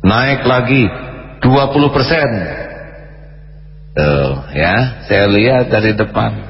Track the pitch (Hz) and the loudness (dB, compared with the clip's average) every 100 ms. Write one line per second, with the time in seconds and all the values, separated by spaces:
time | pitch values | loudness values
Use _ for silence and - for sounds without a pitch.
0 | 92 110 131 135 123 127 117 135 104 - | 4 2 2 0 2 2 2 2 2 -2
1 | - - - - 127 139 135 147 143 135 | -12 -14 -16 0 4 4 2 2 2 2
2 | 127 160 135 107 87 - - - - - | 0 0 0 -2 -6 -10 -12 -14 -16 -18
3 | - - - - - - - - - 76 | -20 -20 -20 -20 -20 -20 -20 -20 -8 -2
4 | 76 71 67 67 - 69 82 107 127 117 | 2 2 0 -4 -6 -2 0 2 0 -4
5 | - 101 101 101 117 131 123 107 110 107 | 0 2 4 4 4 2 2 0 0 0
6 | 107 113 110 104 | -2 -2 -2 -4